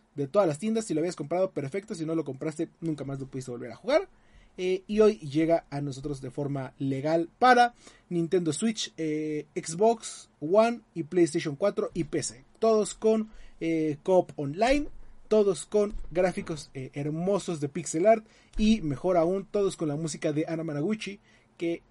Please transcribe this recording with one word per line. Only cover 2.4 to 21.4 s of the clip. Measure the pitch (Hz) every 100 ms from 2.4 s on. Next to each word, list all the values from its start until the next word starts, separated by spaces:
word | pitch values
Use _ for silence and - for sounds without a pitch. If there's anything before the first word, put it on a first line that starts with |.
| 156 156 160 -
nunca | 165 147
más | 135 135
lo | 135
pudiste | 135 127
volver | 120 123
a | -
jugar. | 214 311 381 _ _ - - -
Eh, | 185 185 -
y | 214
hoy | 214 214
llega | 147 147 165 165 -
a | 143
nosotros | 143 131 147 135
de | 131
forma | 147 139 139 131 -
legal | 139 135 147 165 165 -
para | 247 240 240 - - - -
Nintendo | 170 165 185 165
Switch, | 147 226 220 - -
eh, | 160 151 156 151 -
Xbox | 180 160 170 220 226 - - - -
One | 151 202 226 233 _
y | 165
PlayStation | 151 180 170 170 156 139
cuatro | 202 208 208
y | 180 151
P | 160
C. | - - - -
Todos | 226 220 202
con, | - 220 220 214 - - -
eh, | 165 160 156 147
co-op | - 185 175 -
online, | 143 165 233 294 302 - - - -
todos | 214 202 170 -
con | 208 208 - -
gráficos, | 156 185 196 - 156 -
eh, | 139 131
hermosos | 147 143 160 180 196 - 160
de | 143
pixel | 170 143 160 208
art | 226 - _ _ -
y, | 214 220
mejor | 156 131 185 175
aún, | 165 196 180
todos | 208 190 -
con | 156
la | 147
música | 165 165 165
de | 147 165
Ana | 160
Managuchi, | 160 147 175 214 196 202 _ _